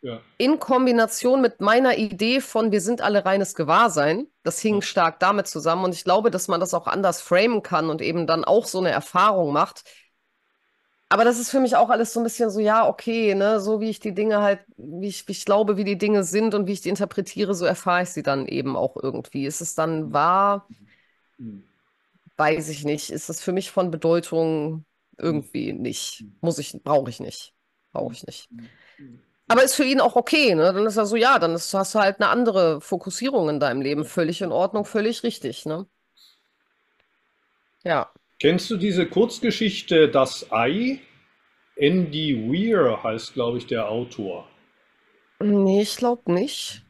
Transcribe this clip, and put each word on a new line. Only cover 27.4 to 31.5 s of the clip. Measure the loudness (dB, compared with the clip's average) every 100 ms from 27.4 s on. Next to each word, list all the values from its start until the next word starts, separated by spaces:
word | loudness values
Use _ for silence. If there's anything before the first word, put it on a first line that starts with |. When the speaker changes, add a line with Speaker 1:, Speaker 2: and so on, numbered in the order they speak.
| -20 _ _ _ _
Speaker 2:
Brauche | -8 -8
ich | -10 -18
nicht. | -18 -20
Speaker 1:
Mhm. | -20 -20 _ _ _
Mhm. | -20 -20 _ _ _
Speaker 2:
Aber | 4
ist | 4
für | 4
ihn | 2 4
auch | 4 2
okay, | 2 4 4
ne? | 6 4
Dann | 4 0
ist | 0
er | 0
so, | 2
ja, | 4 4
dann | 2